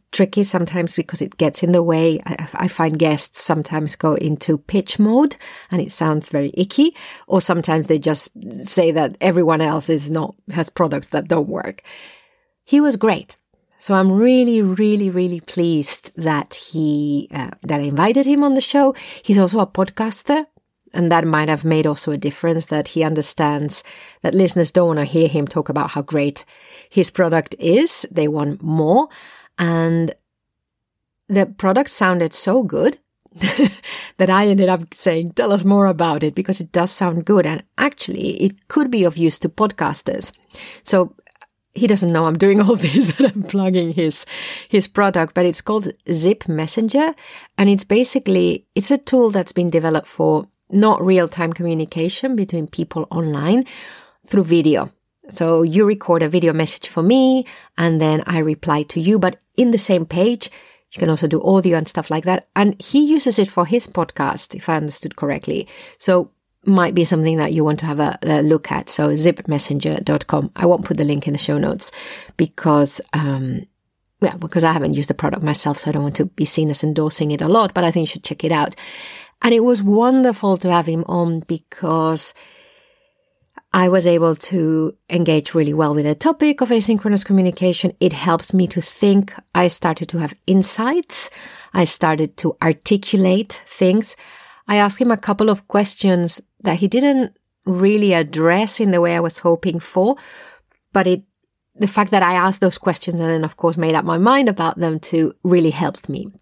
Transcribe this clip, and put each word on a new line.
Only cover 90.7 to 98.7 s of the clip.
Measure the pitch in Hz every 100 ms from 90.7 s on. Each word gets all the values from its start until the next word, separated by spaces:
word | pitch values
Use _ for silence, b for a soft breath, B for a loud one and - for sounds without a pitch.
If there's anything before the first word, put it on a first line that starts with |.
| - 233 339 - - - B B B B
I | 185
started | 170 - 160 156 156 -
to | 165 -
articulate | 165 160 - 202 - 202 185 190 220 - -
things. | - 185 202 214 - B B B B -
I | 208
asked | 202 202
him | 240
a | 214
couple | - 202 214
of | 202 -
questions | 202 208 - 196 180 170 - - _
that | 208 165
he | 196
didn't | 233 285 269 233 _ _ _ -
really | 180 196 214 208
address | 170 151 151 165 185 214